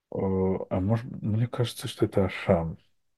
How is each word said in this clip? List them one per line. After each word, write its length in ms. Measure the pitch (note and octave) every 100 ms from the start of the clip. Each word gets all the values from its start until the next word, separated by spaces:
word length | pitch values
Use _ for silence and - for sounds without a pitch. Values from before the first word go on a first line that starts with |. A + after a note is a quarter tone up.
| _
а 680 | - F#2+ F#2+ F#2+ F#2+ - F#2+
может, 260 | F#2+ A2+ B2 -
мне 260 | A2+ G#2+ B2
кажется, 400 | - A#2 - A#2+
что 180 | - G#2+
это 200 | - F#2+
ашам. 520 | - - F2+ E2 D#2+ _ _ _